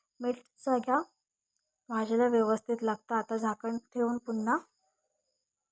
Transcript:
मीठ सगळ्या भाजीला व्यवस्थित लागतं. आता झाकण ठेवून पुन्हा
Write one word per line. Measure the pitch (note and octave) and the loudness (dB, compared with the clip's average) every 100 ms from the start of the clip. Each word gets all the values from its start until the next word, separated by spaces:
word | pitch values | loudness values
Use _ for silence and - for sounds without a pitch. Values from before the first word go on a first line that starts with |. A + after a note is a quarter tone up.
| _ - | _ -8
मीठ | B3 B3 _ - C4+ | -6 -6 _ -8 -2
सगळ्या | B3 B3 C#4 E4+ _ _ _ _ _ _ _ - | 0 2 0 0 _ _ _ _ _ _ _ -8
भाजीला | A3+ A3 A3+ B3 | -4 0 2 4
व्यवस्थित | A#3 A3 A3 - A#3 | 4 4 2 -2 -2
लागतं. | A3+ G#3+ - A3+ | -2 -2 -2 -4
आता | G#3+ A3+ | -2 -2
झाकण | A3 G#3 A3+ A#3 - | -2 -2 -4 -6 -6
ठेवून | B3 A#3 A#3+ | -2 0 -2
पुन्हा | - A3 A3 D#4+ - _ _ _ _ _ _ _ _ _ _ | -4 -4 0 -2 -4 _ _ _ _ _ _ _ _ _ _